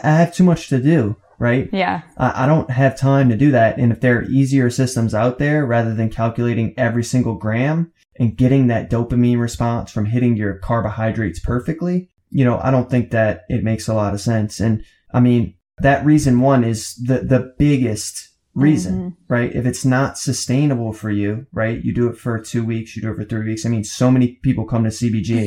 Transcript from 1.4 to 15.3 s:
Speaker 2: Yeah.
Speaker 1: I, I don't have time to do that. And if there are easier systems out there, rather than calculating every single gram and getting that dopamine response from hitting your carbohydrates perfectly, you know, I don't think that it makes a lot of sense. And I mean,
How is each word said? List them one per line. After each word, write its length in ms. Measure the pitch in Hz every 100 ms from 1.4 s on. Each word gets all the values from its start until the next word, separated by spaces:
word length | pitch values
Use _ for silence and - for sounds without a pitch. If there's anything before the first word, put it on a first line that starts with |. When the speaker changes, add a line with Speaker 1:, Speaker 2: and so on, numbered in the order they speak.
| 120 123 -
Speaker 2:
Yeah. 280 | 196 180 185 - -
Speaker 1:
I, 240 | 127 101
I 40 | 131
don't 240 | 156 -
have 280 | 123 135 -
time 300 | 135 139 131
to 80 | 110
do 160 | 143
that. 260 | 127 113 -
And 140 | 123
if 80 | 110
there 180 | 127 120
are 60 |
easier 460 | - 135 135 135 123
systems 440 | 123 127 - 113
out 240 | 104 120 123
there, 260 | 147 151
rather 300 | 139 117 113
than 160 | 110 113
calculating 640 | - 117 117 120 117 110 -
every 280 | 120 117
single 320 | 117 127 117 101
gram 560 | 110 113 135 160 165 _ _ _
and 180 | 123 -
getting 300 | 127 135 123
that 240 | 113 87
dopamine 480 | 117 120 123 120 120
response 540 | 117 - 120 117 101
from 140 | - 104
hitting 300 | 120 120 110
your 180 | 104 95
carbohydrates 800 | - 117 107 104 113 110 107 -
perfectly, 720 | - 123 - 156 175 180 180 _ _
you 140 | 139
know, 140 | 123 117
I 120 | 120
don't 180 | 135 123
think 220 | 127 117
that 300 | 113 110 104 -
it 140 | 120
makes 240 | 104 110 -
a 80 |
lot 180 | 110 104
of 80 | 101
sense. 380 | - 113 104 -
And 240 | 113 110 - _ _
I 80 | 123
mean, 340 | 123